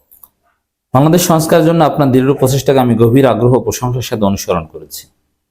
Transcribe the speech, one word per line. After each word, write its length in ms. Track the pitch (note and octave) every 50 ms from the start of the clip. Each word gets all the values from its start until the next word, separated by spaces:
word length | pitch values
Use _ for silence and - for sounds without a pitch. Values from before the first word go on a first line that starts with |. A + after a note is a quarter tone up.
| _ _ _ _ - - _ _ _ _ _ _ _ _ _ _ _ _ -
বাংলাদেশ 280 | B2+ C#3+ D#3+ D#3+ F3
সংস্কারের 440 | F3 - E3+ D#3+ D#3 - F3 E3+ D#3
জন্য 180 | D#3 E3 E3+ D#3
আপনার 280 | C#3 - D3 D3 C3+
দৃঢ় 220 | A#2+ C3 B2+ C3+ C#3+
প্রচেষ্টাকে 460 | C3+ - B2 C3 C3+ - - C#3 C3
আমি 160 | B2 B2 A#2
গভীর 300 | G#2+ A#2 A#2 A2+ C3+ C3+
আগ্রহ 320 | B2+ A2 G#2 A#2+ A#2+ C3 A#2+
ও 40 |
প্রশংসার 400 | A2 A2+ G2+ - - B2 B2 B2+
সাথে 220 | A2+ - B2+ A2 G#2
অনুসরণ 420 | G2 G2 F#2+ - - F#2+ F2 D#2+
করেছি। 420 | D#2+ - D#2 D#2 D2+ - - - _ _ _ _ _ _ _ _ _